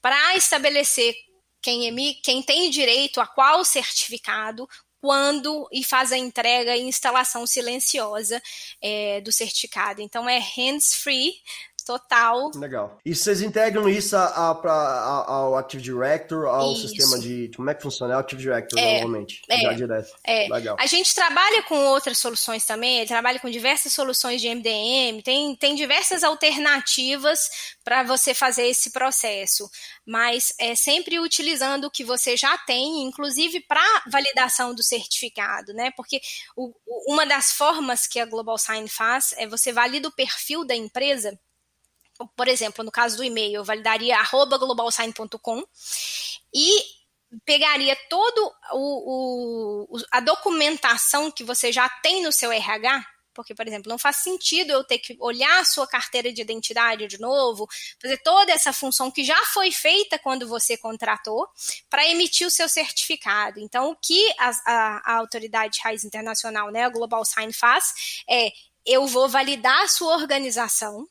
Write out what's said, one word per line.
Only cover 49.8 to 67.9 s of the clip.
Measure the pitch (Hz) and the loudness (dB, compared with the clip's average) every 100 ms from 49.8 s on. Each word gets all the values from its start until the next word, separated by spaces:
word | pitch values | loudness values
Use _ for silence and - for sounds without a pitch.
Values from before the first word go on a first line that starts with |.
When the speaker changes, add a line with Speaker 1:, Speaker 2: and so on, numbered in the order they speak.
| 202 233 | -8 -12
Speaker 1:
o, | - | -2
a | 254 | 0
documentação | 247 370 415 330 294 311 247 233 - 294 311 | 2 2 2 2 2 2 2 2 2 0 0
que | - | -6
você | 233 247 240 | -6 -2 0
já | 233 254 | 2 0
tem | - 311 370 | 2 0 2
no | 330 | 2
seu | 294 240 | 0 0
R | 226 208 | -2 -2
H, | 214 233 269 226 _ _ | -2 0 -2 -4 _ _
porque, | - 233 | -20 -18
por | 214 226 | -12 -10
exemplo, | 214 202 | -10 -10
não | 233 | -2
faz | 285 285 | 0 0
sentido | - 370 - - 330 | -2 -2 0 0 0
eu | 277 | 0
ter | 269 247 | 0 -4
que | - 240 | -4 -8
olhar | 240 240 277 359 | -6 0 4 4
a | |
sua | 359 - 262 | 4 0 0
carteira | 254 - 247 240 | -2 -2 -4 -4
de | 233 | -6
identidade | 220 226 - 226 233 226 214 | -8 -6 -4 0 2 0 -6
de | 196 | -8
novo, | 240 277 254 208 214 - - - | -2 2 2 -2 -8 -10 -16 -12
fazer | 262 269 | -6 -2
toda | - 370 403 | 4 6 6
essa | - - | 4 2
função | 262 269 - 262 | 0 -2 -2 -2
que | 269 | -2
já | 269 320 427 | 2 2 2
foi | - 381 | 2 0
feita | - 302 381 415 311 | 2 2 4 2 -2
quando | 277 262 240 | -2 -4 -4
você | 226 - 226 | -2 -2 -2
contratou, | 226 226 214 214 - 220 370 - - - _ | -6 -6 -2 -2 -2 -4 -4 -6 -10 -10 _
pra | - 311 | 2 2
emitir | 339 359 - 349 | 2 2 0 0
o | |
seu | - 330 | 0 0
certificado. | - 302 - - 320 220 208 208 208 | 0 -2 -4 -4 -4 -2 -2 -2 -6
Então, | 214 247 269 | -6 -2 -2
o | 330 | -2
que | - 349 427 - | 0 4 4 2
a, | 247 240 - | 0 0 0
a, | 233 220 208 - | 2 2 -2 -2
a | 226 | -2
autoridade | 226 - 220 220 220 - | -2 -8 -4 -2 -2 -4
de | |
raiz | 226 220 | -4 -6
internacional, | 214 214 226 214 226 214 208 | -8 -8 -6 -6 -4 -6 -4
né, | 220 | 0
a | 247 | 0
Global | 233 233 226 | 0 -2 -2
Sign | 214 - 220 | -2 -2 -4
faz, | 233 240 269 - | 2 4 4 2